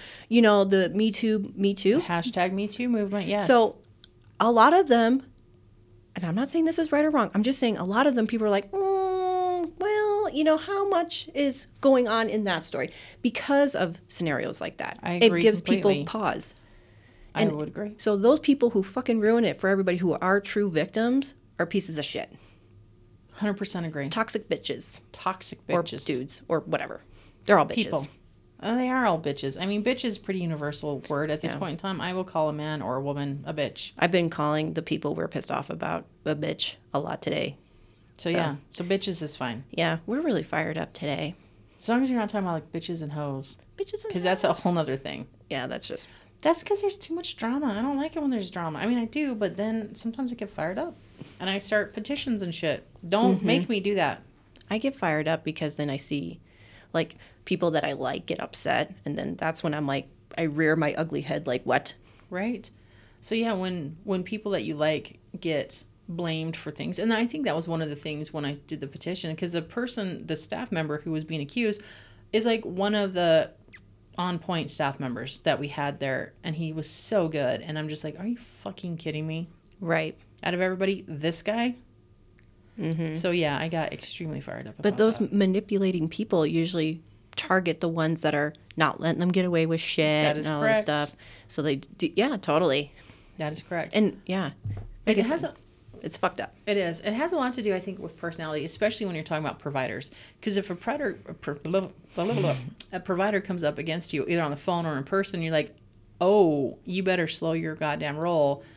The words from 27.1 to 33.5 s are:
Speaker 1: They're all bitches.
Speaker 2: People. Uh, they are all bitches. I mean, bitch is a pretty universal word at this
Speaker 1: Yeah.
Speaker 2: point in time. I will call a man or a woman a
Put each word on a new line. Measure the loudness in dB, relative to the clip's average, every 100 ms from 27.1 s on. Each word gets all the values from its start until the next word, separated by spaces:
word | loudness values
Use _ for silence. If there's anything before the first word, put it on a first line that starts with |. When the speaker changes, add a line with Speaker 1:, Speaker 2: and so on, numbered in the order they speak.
| -20 -20 -4 4
Speaker 1:
They're | 6
all | 6
bitches. | 2
Speaker 2:
People. | 0 0 -2 -12 -20 _ _ -8
Uh, | -2 0
they | 0
are | 2 2
all | 2
bitches. | 0 -2 -4 -4
I | -2
mean, | 0
bitch | 0 0
is | -2 -4
a |
pretty | -4 -2
universal | -2 -2 -4 -4 -4 -4 -2
word | -2 0
at | -2
this | -4
Speaker 1:
Yeah. | -4
Speaker 2:
point | -6
in | -4
time. | -4 -4
I | -4
will | -4
call | -2 0 0
a |
man | 0 -4 -4
or | -2 -2
a |
woman | -2 -2 -4 -6
a | -6